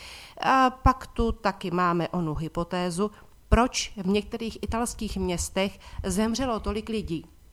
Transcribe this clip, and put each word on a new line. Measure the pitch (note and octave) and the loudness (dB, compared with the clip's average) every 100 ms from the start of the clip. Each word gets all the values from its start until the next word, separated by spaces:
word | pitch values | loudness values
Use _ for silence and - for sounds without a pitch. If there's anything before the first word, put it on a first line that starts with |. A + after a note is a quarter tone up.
| - - - - | -18 -18 -18 -4
A | - C4 B3+ | 2 6 4
pak | B3+ C4 B3+ - | 4 2 2 -2
tu | - A#3 | -2 0
taky | - G3+ F#3+ F#3+ | 0 -2 -2 -2
máme | F3 F3+ E3+ D#3+ | 2 2 2 0
onu | F3+ D#3+ | 0 0
hypotézu, | C#3+ D#3+ - E3+ F#3 F3+ E3 G#3 - - - - | -2 -4 -4 -2 -2 -2 0 -2 -4 -18 -20 2
proč | G#3+ B3 - - - | 4 4 0 -6 -4
v | F#3 | 0
některých | G3+ G3+ A#3 A3+ - | 2 0 -6 -6 -6
italských | G#3 A3+ A#3+ - G#3 G3 | -4 -2 -2 -4 -6 -2
městech | F#3 F3 - F#3+ G3 - - - | -2 -2 -2 0 -2 -2 -12 -6
zemřelo | G3 F#3 A3 A3+ C4 G#3+ | -2 2 2 0 0 -2
tolik | G3 G#3 A3 | -2 -4 -2
lidí. | A3 D#3 D#3+ - - - | -4 -2 -6 -6 -18 -20